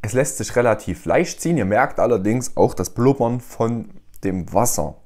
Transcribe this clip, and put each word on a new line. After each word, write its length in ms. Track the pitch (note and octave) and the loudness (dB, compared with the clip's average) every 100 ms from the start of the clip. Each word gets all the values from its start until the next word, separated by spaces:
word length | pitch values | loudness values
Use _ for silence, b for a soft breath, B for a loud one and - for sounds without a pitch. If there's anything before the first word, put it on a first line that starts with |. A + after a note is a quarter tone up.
| G#2 | -2
es 60 | |
lässt 260 | A2 C#3 - | 0 0 -2
sich 160 | - | -2
relativ 500 | - A#2+ G#2+ - F2+ | 2 2 2 -2 -6
leicht 360 | - G#2 F3 - | 0 0 0 -4
ziehen. 160 | E3 E3+ | -2 0
Ihr 80 | |
merkt 340 | F#2+ G#2 C3+ - | 2 2 2 2
allerdings 580 | A#2 A#2 G2 A#2+ A#2+ - | 2 2 2 0 -2 2
auch 180 | G2 | 2
das 160 | - F#2 | 2 -4
Blubbern 500 | - B2 C#3 A#2 B2 | 2 2 4 0 -2
von 500 | - - A#2 A#2 A2 - - - | -8 -4 -2 -2 -8 -16 -20 -8
dem 300 | F#2+ F#2 E2 | -4 -4 -2
Wasser. 440 | F#2+ A#2+ - D2+ D2 | 0 2 0 -4 -6